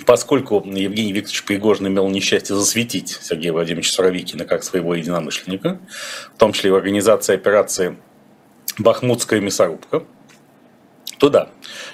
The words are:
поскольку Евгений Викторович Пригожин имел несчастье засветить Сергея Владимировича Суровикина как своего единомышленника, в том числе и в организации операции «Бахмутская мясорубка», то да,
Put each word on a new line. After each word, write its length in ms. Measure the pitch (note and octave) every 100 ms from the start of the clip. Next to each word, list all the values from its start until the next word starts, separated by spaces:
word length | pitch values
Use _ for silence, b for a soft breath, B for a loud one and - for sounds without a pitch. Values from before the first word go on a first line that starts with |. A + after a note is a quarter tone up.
поскольку 580 | - B2 - C#3 C3+ G2+
Евгений 460 | G2+ G2 F#2+ G#2+ G#2+
Викторович 300 | G2 - -
Пригожин 420 | - G2 G#2+ G2 G2
имел 200 | G2 F#2+
несчастье 460 | G2 - G2+ -
засветить 640 | G2+ G2 A2+ A#2+ - - -
Сергея 320 | - E2 E2+
Владимировича 380 | E2 E2+ E2 -
Суровикина 540 | - F#2 F2+ - D#2
как 180 | - E2+
своего 300 | - F#2 E2+
единомышленника, 840 | E2+ E2 F2 D2 - F2+ F#2+ F3 F#3 B B B B B
в 20 | -
том 140 | G#2+
числе 160 | - G2
и 40 |
в 20 |
организации 580 | F#2+ F#2+ G2+ G2+ G2+ -
операции 640 | F#2+ G#2 G2+ F#2 - F2+ - _ _ _ _ _ _ - -
«Бахмутская 640 | A2+ - B2 B2 - G#2+
мясорубка», 640 | G2+ - F2+ D#2 - - - _ _ _ _ _ _ _ _ _ - -
то 120 | C#3+
да, 200 | A2+ - - B B B